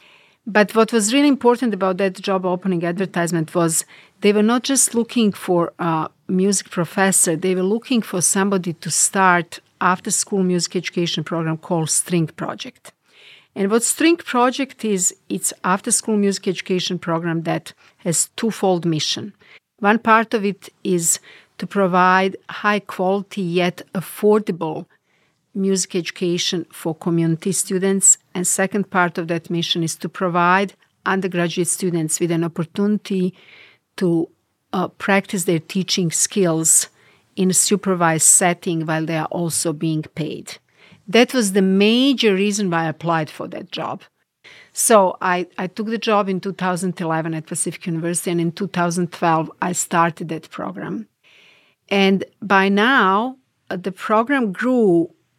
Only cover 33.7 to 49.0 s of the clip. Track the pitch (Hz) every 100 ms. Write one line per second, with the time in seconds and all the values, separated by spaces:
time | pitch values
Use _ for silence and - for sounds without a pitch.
33.7 | _ _ - 185 165 165 _ _ _ -
34.7 | 196 175 - - 196 196 202 170 170 -
35.7 | 196 180 - 175 - - 214 180 160 160
36.7 | - - _ _ _ _ - 185 180 -
37.7 | 202 196 180 165 160 - - 185 175 -
38.7 | 165 160 160 160 160 156 175 170 - 170
39.7 | 156 165 156 147 - 151 - - - _
40.7 | _ - - - 214 247 262 202 196 190
41.7 | 190 208 233 269 233 226 190 202 208 196
42.7 | 165 165 156 170 165 156 - 175 185 -
43.7 | - - - - _ _ _ - - -
44.7 | - - 220 185 - 185 180 175 - 185
45.7 | - 214 226 226 208 196 185 196 185 185
46.7 | 180 185 170 165 160 160 160 156 170 175
47.7 | 165 - 165 170 175 - 170 170 - 196
48.7 | - 175 170